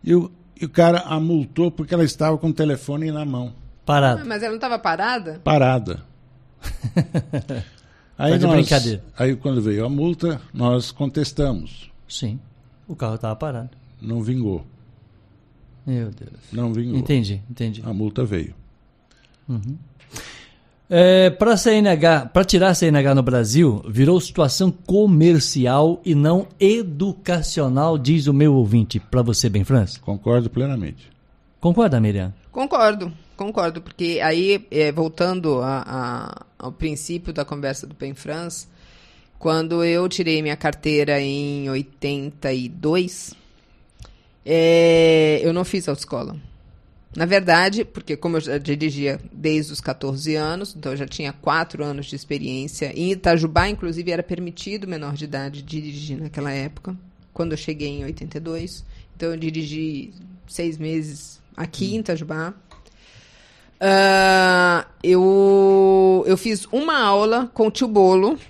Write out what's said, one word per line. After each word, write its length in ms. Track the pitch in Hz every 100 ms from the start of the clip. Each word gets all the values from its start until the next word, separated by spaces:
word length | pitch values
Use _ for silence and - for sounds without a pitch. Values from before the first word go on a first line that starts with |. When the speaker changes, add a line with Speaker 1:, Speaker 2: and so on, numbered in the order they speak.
Speaker 1:
E 140 | 165
o, 160 | 175 170 - _ -
e 40 |
o 40 | 160
cara 300 | - 170 170
a 180 | - 156
multou 500 | 160 165 131 - 170
porque 240 | 165 151
ela 100 | 175
estava 340 | 156 - 156 156
com 100 | 165
o 60 |
telefone 580 | 156 156 131 - 143 160
na 140 | 151
mão. 280 | 147 127 123 - - -
Speaker 2:
Parada. 360 | - 147 139 113
Speaker 3:
Ah, 40 |
mas 160 | 101 214
ela 120 | 226
não 60 | 220
tava 200 | 254 233
parada? 640 | 202 165 214 247 170 156
Speaker 1:
Parada. 580 | 147 151 131 127 98 - - - _ - _ _
Speaker 2:
<laughs> 340 | - - 120 175 - 165 - 143 135 123 - _ _ _ _ -
Speaker 1:
Aí 140 | 143
Speaker 2:
Tá 60 | 175
de 80 |
Speaker 1:
nós, 100 | 339
Speaker 2:
brincadeira. 480 | - 156 143 117 101 - -
Speaker 1:
aí 180 | 131
quando 260 | 127 143 127
veio 240 | 107 104
a 40 | 117
multa, 520 | 139 165 165 170 143 -
nós 360 | 127 123 123 -
contestamos. 1000 | - 139 151 143 - 143 98 76 - - - -
Speaker 2:
Sim. 320 | - 107 131 - _ _ _ -
O 80 |
carro 220 | 165 117 110
tava 180 | 113
parado. 360 | 110 156 120 123 - - -
Speaker 1:
Não 200 | 110 117
vingou. 420 | 110 127 107 87 - - - _ _ _ _ _ _ _ - -
Speaker 2:
Meu 240 | - 123 110
Deus. 200 | 101 - - -
Speaker 1:
Não 200 | 110 120
vingou. 240 | 110 120 131
Speaker 2:
Entendi, 440 | 127 139 104 101 113
entendi. 320 | 120 113 107
Speaker 1:
A 80 | 110
multa 300 | 101 107 120
veio. 320 | 120 92 76 - - _ _ _ _ _ _ _ -
Speaker 2:
Uhum. 260 | 120 104 156 160 - _ - - - - _ _ _ _
É, 400 | 170 180 185 185
pra 260 | 180 214 190
C 160 | 240
N 140 | 214 202
H, 380 | 160 165 156 120
pra 180 | 180
tirar 240 | 185 180 190
a 40 |
C 120 | 175 165
N 100 | 147
H 160 | 139
no 80 | 139
Brasil, 600 | 127 123 110 131 160 104 113
virou 320 | 110 139 180
situação 500 | - - 143 - 190
comercial 1300 | - - 190 208 156 165 165 - 143 123 135 160 175
e 80 | 185
não 320 | 147 147 180 196 -
educacional, 1400 | 196 226 190 143 196 185 - 175 156 - 135 131 160 156
diz 300 | 127 165 143
o 60 |
meu 200 | 139 151
ouvinte. 460 | 135 107 117 107 107
Pra 220 | - 127
você, 260 | 120 107 117
Benfrança? 500 | 101 95 131 95 -
Speaker 1:
Concordo 500 | - 101 120 120 113
plenamente. 600 | 120 139 127 80 - - _ _ _ _ _
Speaker 2:
Concorda, 400 | 175 175 220 127
Miriam? 340 | 107 101 92 101 - -
Speaker 3:
Concordo, 520 | 277 302 220 208 170 160 -
concordo, 460 | - 202 214 170 170
porque 400 | - - 170 170
aí, 420 | 156 165 190 202 -
é, 180 | 151 151
voltando 720 | 151 165 160 175 185 165 131
a, 220 | 131 135
a, 600 | - 131 123 120 - - - _
ao 140 | 127
princípio 600 | - 160 147 - 170 175
da 100 | 151
conversa 420 | 139 143 139 135
do 80 | 143
Penfrans, 720 | 151 139 135 151 156 170 - - _ - - _ _ _ -
quando 460 | 165 160 160 170
eu 240 | 170 170 180
tirei 340 | 180 165 156
minha 140 | 151
carteira 640 | 143 156 143 156 147 147 143
em 500 | 139 143 143 143 139
oitenta 840 | 135 135 _ 143 143 139 143 139
e 160 | 131 123
dois, 640 | - 151 175 180 - - - _ _ _ _ _ _ - _ _ _
é, 960 | - 165 165 170 170 165 165 160 156 151
eu 80 | 165
não 140 | 170
fiz 200 | 180 196 160
autoescola. 480 | 135 - 123 139 156 - - - - _ _ _
Na 120 | 156
verdade, 580 | 170 196 180 170 190 208
porque 320 | - - -
como 220 | 147 175 165
eu 40 |
já 160 | 151 143
dirigia 600 | 143 147 156 139 143 139 -
desde 400 | 139 156 156 151
os 80 | 147
quatorze 540 | - 127 135 135 156
anos, 380 | 156 151 175 202 160
então 160 | 135
eu 40 | 139
já 80 |
tinha 280 | 131 - 143
quatro 500 | 139 - 160 165 147
anos 220 | 147 143
de 100 | 139
experiência. 760 | 139 - 143 147 131 143 - 143
Em 160 | - 180
Itajubá, 560 | 190 180 170 165 160 190
inclusive, 440 | 202 175 165 175
era 120 | 170
permitido 640 | 175 175 175 170 202 208 190
menor 260 | 160 143
de 100 | 147
idade 360 | 151 139 139 143
dirigir 560 | 143 156 151 143 151 139
naquela 320 | 156 151 143
época, 420 | 139 139 - - 185 - _ _
quando 180 | - 165
eu 60 | 151
cheguei 320 | - 151 147
em 160 | 143
oitenta 320 | 139 156 160 151
e 20 |
dois. 460 | 165 165 180 - - - -
Então 180 | - 170
eu 40 | 165
dirigi 760 | 160 160 151 156 156 143 - - - - -
seis 300 | - 170 156
meses 640 | 156 160 156 147 - - _ -
aqui 280 | 170 -
Speaker 1:
Hum. 100 | -
Speaker 3:
em 40 | 220
Itajubá. 540 | 214 160 160 156 165 202 _ - _ _ _ - _ _ _ _ _ _
Ah, 1040 | 196 196 196 190 190 185 185 180 180 170 - _
eu, 1200 | 170 185 190 196 196 196 196 196 190 190 190 185 -
eu 80 | 190
fiz 300 | 233 208 -
uma 300 | 262 311 294
aula 500 | 214 202 220 233 240
com 140 | - 220
o 40 |
tio 160 | 214 247
Bolo 500 | 208 185 185 202 302